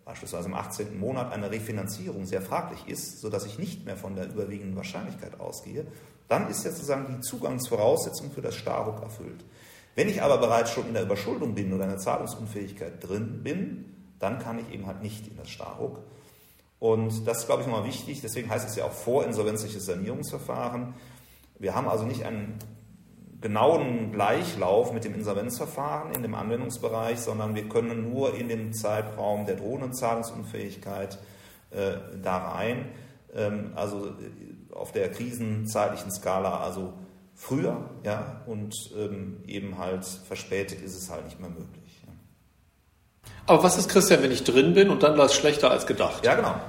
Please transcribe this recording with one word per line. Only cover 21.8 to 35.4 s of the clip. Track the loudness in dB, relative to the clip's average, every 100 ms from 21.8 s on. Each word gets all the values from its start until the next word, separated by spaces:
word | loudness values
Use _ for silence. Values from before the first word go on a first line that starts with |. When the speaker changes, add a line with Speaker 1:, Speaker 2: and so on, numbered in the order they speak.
| 2
Speaker 1:
also | 0
nicht | 0 -2
einen | -4 -4 -6 -8 -12 -18 -20 -20 -20 -20 -20 -8
genauen | 0 6 6 6 2 0 -2
Gleichlauf | 2 4 4 0 0 4 6 4
mit | 0
dem | -4
Insolvenzverfahren | -4 -2 -2 -2 -4 -6 -4 -4 -4 -4
in | -4
dem | -2
Anwendungsbereich, | -4 -2 -2 -2 -4 -2 -2 -2 -2
sondern | -2 -2 -2
wir | -2 0
können | 0 0 -2 -2
nur | 0 0
in | 0 -4
dem | -4 -4
Zeitraum | -2 0 0 -2 -2 0 0
der | 0 -2
drohenden | -2 -4 -4
Zahlungsunfähigkeit, | -2 0 0 -2 -8 -8 -8 -8 -8 -8 -6 -6 -8 -16 -20 -20 -20 _
äh, | -2 0 -2 -8 -6
da | -2 0
rein. | -2 -2 -2 -2 -6 -12 -18 -20 -10
Ähm, | -2 0 -2 -4
also, | -4 -4 -4 -8
äh, | -10 -14 -14 -16 -18 -14
auf | -10 -4
der | 0 0
krisenzeitlichen | -2 -6 -4